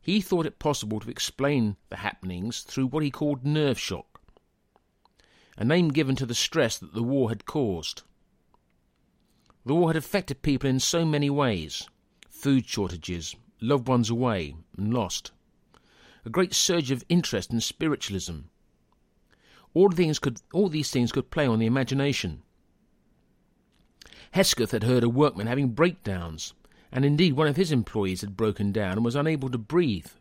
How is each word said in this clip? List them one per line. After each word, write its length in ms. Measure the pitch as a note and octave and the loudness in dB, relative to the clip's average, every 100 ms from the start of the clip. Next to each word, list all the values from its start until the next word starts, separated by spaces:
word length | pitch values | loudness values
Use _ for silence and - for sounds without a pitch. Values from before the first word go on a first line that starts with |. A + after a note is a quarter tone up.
he 180 | - G#3 | 2 0
thought 280 | F#3 F3+ D#3 | 2 -2 -2
it 100 | - | -2
possible 420 | D3+ C#3 G#2+ G#2+ | -2 -2 -4 -6
to 100 | A2 | -6
explain 680 | - - - C#3 C#3+ A2 G2 _ | -8 -8 -2 0 2 0 -2 _
the 80 | - | -8
happenings 640 | G#2 - F#2 F2+ G#2 - | -8 -6 -10 -6 -6 -8
through 260 | - - C3 | -8 -4 -2
what 160 | D3+ | 0
he 80 | D3+ | -2
called 340 | - D3+ C#3 C3+ | -2 -4 -2 -2
nerve 340 | D3+ D3 A#2+ | 0 0 0
shock, 400 | - F2+ - - - _ _ _ _ _ _ _ _ _ _ _ _ - | -4 -8 -10 -20 -20 _ _ _ _ _ _ _ _ _ _ _ _ -2
a 60 | |
name 260 | A2+ E3+ E3 | 2 4 4
given 260 | C#3 C#3 C3 | 2 2 0
to 100 | B2+ | -2
the 80 | |
stress 460 | A#2 - E3 A#2+ - | -2 0 2 0 0
that 160 | E2 F#2 | -8 -4
the 80 | |
war 260 | A#2+ C#3 A#2 | 0 2 0
had 160 | A2 - | -2 -4
caused. 560 | D#3 A#2 F2 D#2 - _ _ _ _ _ _ _ _ _ _ _ _ _ _ _ _ A#2+ | -2 0 -2 -6 -10 _ _ _ _ _ _ _ _ _ _ _ _ _ _ _ _ -2
The 80 | |
war 160 | D#3+ E3 | 2 4
had 60 | D#3+ | 2
affected 480 | - G3+ F#3 C3+ | 0 -4 -4 -4
people 260 | - C3+ C3+ | 0 0 2
in 100 | C3 | 0
so 260 | - E3+ E3 | 0 0 2
many 240 | D3+ C#3+ | 2 2
ways: 580 | C#3+ C3+ F#2+ D#2 - - _ _ _ - | 2 2 0 -4 -10 -14 _ _ _ -20
food 380 | - C#3+ C3+ - | -6 2 2 2
shortages, 680 | - F#2+ E2+ - F2 D#2+ - _ _ | -4 -4 -6 -8 -8 -8 -16 _ _
loved 260 | A2+ C#3+ B2 | 0 0 2
ones 240 | B2 A2 | 2 2
away 440 | A#2 B2+ G2+ D2+ C#2+ - - | 0 0 -2 -4 -10 -18 -6
and 160 | G#2 | -2
lost, 380 | B2 F#2 - - _ _ _ _ _ _ _ - - | -2 -2 -6 -12 _ _ _ _ _ _ _ -20 -16
a 60 | A#2+ | -4
great 240 | A#2 F#3 | 0 0
surge 380 | - - E3+ B2+ | 0 2 0 0
of 120 | C3 - | -4 2
interest 420 | F3 D#3+ G#2 - | 2 2 -4 -2
in 100 | A#2 | -2
spiritualism. 800 | - - D#3+ C#3+ - F#2+ F2+ D#2+ C#2+ _ _ _ _ _ _ _ _ _ _ - _ | -2 -2 -2 -2 -4 -6 -6 -12 -14 _ _ _ _ _ _ _ _ _ _ -20 _
All 160 | D#3+ G3 | 4 4
things 280 | E3+ E3 D3+ | 6 2 2
could, 200 | C#3 A#2 _ | -2 -4 _
all 160 | E3+ G3+ | 0 0
these 200 | D3+ C#3 | 0 -2
things 220 | C3 A#2 | 0 0
could 200 | - - | 0 -2
play 140 | - C#3 | 0 2
on 140 | A2 | 2
the 60 | A2+ | 2
imagination. 760 | C3 B2+ C3+ C#3+ B2+ F#2 D2 _ _ _ _ _ _ _ _ _ _ _ _ _ _ _ _ - - - | 2 0 0 0 0 -4 -8 _ _ _ _ _ _ _ _ _ _ _ _ _ _ _ _ -20 -20 -4
Hesketh 400 | F#3 - - A2 | 2 2 2 0
had 120 | A#2 | 0
heard 200 | A2+ B2+ | 2 4
of 100 | A#2 | 4
workmen 340 | B2 D3 F2 G#2+ | 4 2 2 -4
having 220 | B2+ C3+ | 0 -2
breakdowns, 840 | A2 F3 F3+ - F#2 E2+ D#2 - - _ _ _ | 2 0 0 -6 -4 -6 -10 -14 -16 _ _ _
and 120 | B2+ | 0
indeed 300 | C#3+ D3+ F3+ | 2 4 4
one 140 | C3 D#3 | 4 2
of 100 | C#3 | 2
his 160 | F#3 | 2
employees 480 | C#3 G#2 A2 G2 F#2 | 0 0 -2 -2 -2
had 160 | G2+ F#2+ | -8 -2
broken 340 | A2 G2 G2+ | -2 0 -2
down 220 | G#2 G2 | 0 -2
and 100 | F#2+ | -2
was 140 | A#2 C3 | -2 0
unable 320 | D#3 D#3 C3 | -2 -2 -4
to 80 | B2+ | -6
breathe 500 | G#2+ E3+ D#3+ F#2 - - | 0 2 2 -2 -8 -20